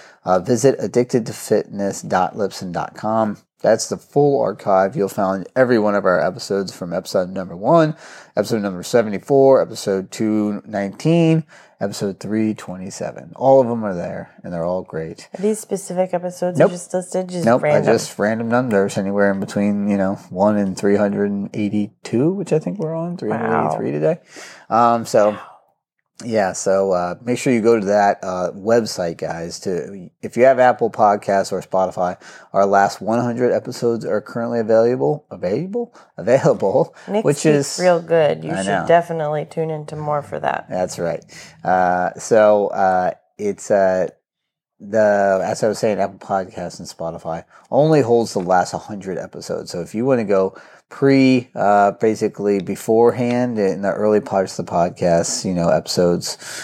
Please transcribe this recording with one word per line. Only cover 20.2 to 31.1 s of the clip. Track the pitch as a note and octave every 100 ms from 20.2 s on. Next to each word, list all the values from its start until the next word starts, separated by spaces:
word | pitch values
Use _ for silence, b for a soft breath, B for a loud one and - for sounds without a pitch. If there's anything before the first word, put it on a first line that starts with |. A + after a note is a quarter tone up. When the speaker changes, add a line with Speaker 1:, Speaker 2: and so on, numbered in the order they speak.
| -
Speaker 1:
one | F2+ G#2 G#2
and | G2 F#2
three | G2+
hundred | G2+ G#2 G2+ G2+
and | G2+ G2
eighty-two, | A2 G#2 G#2 G#2 _ - A#2 D3+
which | G3 F3
I | D#3+
think | F3 G3
we're | D#3
on, | E3 E3+ F3
three | G#2+
hundred | G#2+ - D#3 D#3
eighty-three | G#2+ A#2+
Speaker 2:
Wow. | D3
Speaker 1:
today. | D#3 E3+ B B B B B
Um, | A2 A#2+ A#2
so | A2 A#2 G#2
Speaker 2:
Wow. | G#2 B B B _ _ _ _ _
Speaker 1:
yeah, | A#2 A2 F#2
so, | F2 G2 F#2+ G2
uh, | F2+ F2 F2
make | A#2 B2
sure | D3
you | A#2+
go | A2+ A#2
to | G2
that, | G#2 G2+ -
uh, | F#2+ F#2 F2+
website, | F#2+ G2+ A#2+ G#2+ - F2 D#2+
guys. | D#2 E2 E2+ -
To, | G2+ F2 B1+ G2 F2 _
if | A2 A#2
you | C3
have | B2+
Apple | B2+ A#2 A2+
Podcasts | - G#2